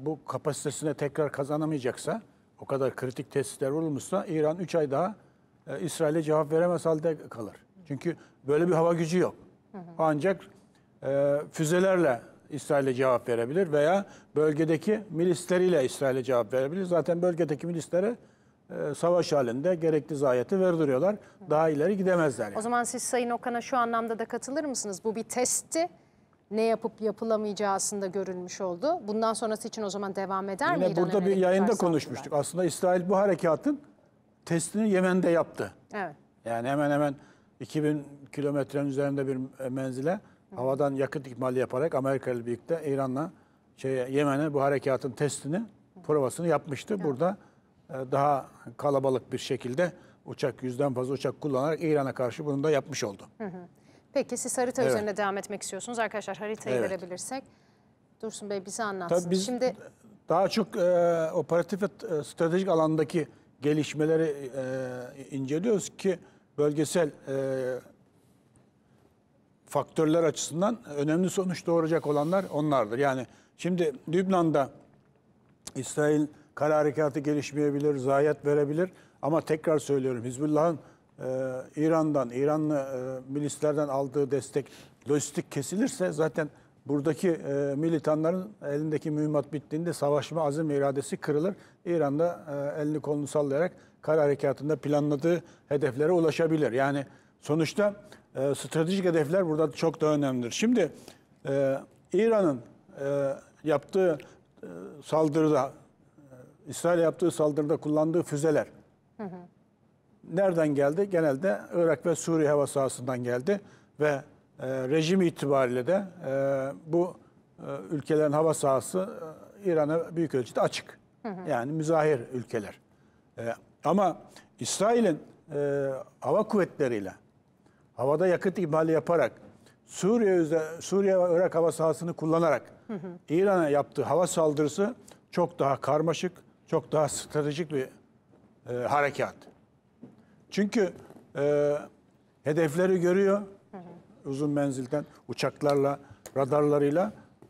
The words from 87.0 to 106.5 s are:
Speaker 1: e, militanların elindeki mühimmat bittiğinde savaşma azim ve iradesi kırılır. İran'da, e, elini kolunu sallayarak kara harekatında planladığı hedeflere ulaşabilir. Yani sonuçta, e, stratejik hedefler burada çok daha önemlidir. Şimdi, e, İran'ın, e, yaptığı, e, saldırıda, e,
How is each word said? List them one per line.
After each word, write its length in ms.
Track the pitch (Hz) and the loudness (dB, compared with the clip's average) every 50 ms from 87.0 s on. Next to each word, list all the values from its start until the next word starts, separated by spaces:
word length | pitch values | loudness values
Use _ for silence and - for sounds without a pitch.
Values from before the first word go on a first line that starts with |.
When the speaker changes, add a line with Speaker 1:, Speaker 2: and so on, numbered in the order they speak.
| 139 160 147 - 190 175 | 0 0 0 2 2 2
Speaker 1:
e, 440 | 160 - - 139 139 143 143 143 139 | 2 0 -2 -2 -2 0 0 0 0
militanların 760 | 143 165 165 165 147 - 156 156 156 156 165 185 185 185 214 - - 147 | 0 0 0 0 0 2 2 2 2 2 0 0 -2 -4 -8 -14 -10 -6
elindeki 440 | 143 143 151 156 156 151 143 - 160 | -4 -4 -2 -2 -2 -2 -2 -2 -2
mühimmat 420 | 151 151 151 151 151 147 - - | -2 -2 0 0 0 0 -2 -2
bittiğinde 400 | 151 139 - - 151 160 170 175 | -6 -10 -8 -6 -6 -4 -4 -4
savaşma 500 | 139 - 143 143 147 143 - - 156 165 156 | -4 -2 0 2 2 0 0 -2 -4 -2 -2
azim 220 | 143 139 160 160 151 | 0 0 -2 -2 0
ve 80 | 143 | 0
iradesi 400 | 139 139 139 135 139 - - 190 | 0 0 0 0 -2 -4 -6 -6
kırılır. 380 | - - 156 143 151 165 202 190 - - - _ _ - | -6 -2 0 0 0 0 -2 -4 -6 -16 -20 _ _ -6
İran'da, 560 | 175 175 160 147 139 139 151 170 175 170 - - 156 143 143 143 143 151 | -2 0 0 2 2 2 0 0 0 -2 -4 -10 -8 -6 -6 -4 -4 -4
e, 60 | 156 | -4
elini 180 | 151 151 151 147 | -2 -2 -2 -4
kolunu 260 | - 143 151 147 143 | -2 -2 -4 -2 -2
sallayarak 460 | 135 - 151 143 139 135 147 175 180 - - - _ _ _ | -2 0 0 0 2 2 0 0 -2 -4 -10 -20 _ _ _
kara 200 | - 151 156 160 | -2 0 2 4
harekatında 540 | 147 143 139 139 147 139 127 - 135 151 156 | 4 4 2 2 0 -2 -2 -2 -2 -4 -2
planladığı 680 | 127 - 143 147 143 147 147 147 135 160 170 175 160 - - - _ _ - | -2 0 0 2 2 2 2 0 0 2 2 0 0 -2 -8 -20 _ _ -2
hedeflere 440 | 143 139 156 135 113 135 151 170 | -2 0 0 0 0 0 2 4
ulaşabilir. 600 | 180 170 165 156 - - 165 156 160 151 143 113 | 4 4 4 2 2 2 2 2 2 2 2 2
Yani 340 | 113 135 135 143 139 143 135 - - - _ _ _ _ | 2 2 2 2 0 -2 -4 -8 -14 -20 _ _ _ _
sonuçta, 540 | - - 151 165 156 - - 214 202 208 202 - - - - - _ _ - | -4 0 0 2 0 0 0 0 0 0 0 -4 -16 -20 -20 -20 _ _ -6
e, 180 | 131 135 143 131 | -2 -2 -2 -2
stratejik 500 | - - 127 - 160 160 170 196 196 185 | -2 -6 -4 -2 0 0 0 0 0 2
hedefler 420 | 180 165 160 143 139 180 196 185 156 | 2 2 2 2 2 2 0 2 2
burada 240 | 156 156 160 147 | 0 0 0 0
çok 280 | - - 165 160 - - | 0 0 -2 0 0 2
daha 140 | 156 151 151 | 0 2 2
önemlidir. 360 | 147 143 135 131 123 120 113 | 2 2 0 0 -2 -4 -4
Şimdi, 420 | - - 220 240 247 208 170 143 - - - - - _ _ _ _ _ - 147 | -2 0 2 2 4 4 2 0 -2 -10 -20 -20 -20 _ _ _ _ _ -4 -2
e, 300 | 139 139 139 135 135 - - - _ _ _ - | 0 2 2 0 0 -2 -6 -12 _ _ _ -2
İran'ın, 480 | - 185 220 233 220 208 190 151 135 117 - - - _ _ - - - 139 | 2 2 4 4 4 4 4 2 2 0 -6 -14 -20 _ _ -18 -12 -6 -4
e, 280 | 139 143 143 139 139 - - - - _ _ - | -2 -2 0 0 -2 -4 -6 -12 -20 _ _ -2
yaptığı, 540 | 156 151 139 - - - 190 185 175 151 131 - - - _ _ _ _ - | 0 0 0 0 0 2 2 4 4 2 0 -6 -16 -20 _ _ _ _ -20
e, 40 | - - 85 85 104 135 151 143 - | -18 -16 -14 -14 -14 -14 -16 -14 -6
saldırıda, 680 | - 151 151 160 151 143 160 156 151 151 131 127 131 - - - _ _ _ _ _ _ - | 0 2 2 2 4 4 4 4 6 4 4 2 0 -6 -12 -20 _ _ _ _ _ _ -20
e, 520 | 143 - 131 123 - - | -20 -20 -20 -20 -20 -20